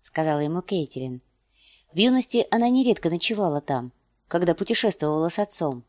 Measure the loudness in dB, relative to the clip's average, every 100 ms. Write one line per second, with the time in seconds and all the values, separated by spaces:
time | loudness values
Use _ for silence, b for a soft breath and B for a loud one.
0 | -8 -2 0 2 0 -2 -2 -4 -4 -6
1 | -8 -10 _ _ _ b b b b 2
2 | 4 4 0 -2 0 2 2 4 4 2
3 | 2 0 -2 0 0 0 -2 -4 -4 _
4 | _ _ _ 0 2 0 0 0 0 0
5 | 0 0 0 0 -4 -2 -4 -4